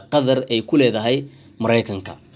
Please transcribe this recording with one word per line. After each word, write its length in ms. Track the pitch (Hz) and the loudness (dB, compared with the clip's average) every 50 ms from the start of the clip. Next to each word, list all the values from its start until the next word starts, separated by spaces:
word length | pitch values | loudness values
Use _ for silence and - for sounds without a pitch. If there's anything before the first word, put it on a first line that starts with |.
| - - | -4 0
Qatar 360 | - 147 135 127 131 131 127 - | 0 0 2 2 0 0 0 -2
ay 120 | 120 117 | -2 -4
ku 160 | 110 - - 147 | -2 0 2 2
leedahay 480 | 135 120 107 107 107 120 127 139 139 139 - - - - - _ | 4 2 2 0 0 0 0 -2 -2 -8 -16 -20 -20 -20 -12 _
Maraykanka. 560 | 113 113 117 117 110 - 104 95 95 - 85 - - - - | -2 0 2 2 0 -2 -8 -10 -10 -12 -16 -18 -20 -20 -20